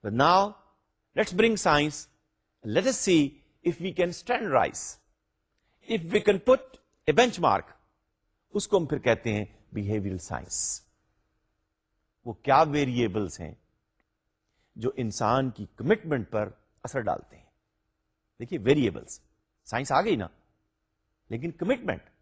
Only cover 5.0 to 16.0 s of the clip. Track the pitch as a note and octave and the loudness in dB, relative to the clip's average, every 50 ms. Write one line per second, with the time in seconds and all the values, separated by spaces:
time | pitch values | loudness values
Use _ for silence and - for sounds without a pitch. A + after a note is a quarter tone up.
5 | _ _ _ _ _ _ _ _ _ _ _ _ _ _ _ _ _ - A3+ G#3 | _ _ _ _ _ _ _ _ _ _ _ _ _ _ _ _ _ -4 -4 -4
6 | E3 D#3+ - G#3 - - G3+ F#3+ - - B3+ C4 - - - _ _ _ _ _ | -4 0 -2 2 2 2 0 2 4 4 4 4 2 -14 -20 _ _ _ _ _
7 | _ - D3 E3+ B3 A#3+ - - E3+ C3 G2+ F#2+ - - - _ _ _ _ _ | _ 2 4 4 4 4 2 2 2 2 2 2 -2 -8 -20 _ _ _ _ _
8 | _ _ _ _ _ _ _ _ _ _ - G#3 - - G#3 F#3+ E3+ C3+ D3+ C3 | _ _ _ _ _ _ _ _ _ _ -6 -6 -2 2 0 0 2 0 -4 0
9 | - B2+ A2+ - - A#2 G#2+ G#2 G#2 - - _ _ _ - G#2 G2+ G2 G#2+ G#2+ | 2 2 2 2 0 -4 -2 -2 -4 -8 -14 _ _ _ -10 -8 -4 -4 -4 -4
10 | F#2+ G2+ F#2 F2+ - - F#2 B1 - - - - - - - - _ _ _ _ | -4 -4 -6 -8 -8 -8 -8 -8 -8 -8 -8 -6 -6 -6 -6 -10 _ _ _ _
11 | _ _ _ _ _ _ _ _ _ _ _ _ _ _ _ _ _ _ _ _ | _ _ _ _ _ _ _ _ _ _ _ _ _ _ _ _ _ _ _ _
12 | _ _ _ _ _ B2 G#2+ _ _ C#3+ C3 C#3+ D#3+ D3+ C#3+ D3+ C#3+ B2+ B2 B2 | _ _ _ _ _ -12 -12 _ _ 4 4 4 4 4 2 -2 -2 0 0 0
13 | A#2+ G#2+ F2+ A2 G2+ E2+ - - E2+ D#2 - _ _ _ _ _ _ _ _ _ | 0 0 0 -2 -4 -4 -6 -10 -12 -14 -14 _ _ _ _ _ _ _ _ _
14 | _ _ _ _ _ _ _ _ _ _ _ _ _ _ _ A2 A2 C3 - - | _ _ _ _ _ _ _ _ _ _ _ _ _ _ _ -6 -6 -6 -4 -4
15 | A#2+ A2 G2+ - A#2 G#2+ A#2+ C3 C3+ C3 - - G#2 - _ - - D3 A3 A3 | -6 -6 -4 -2 0 0 2 0 0 -2 -6 -10 -16 -16 _ -8 0 0 0 0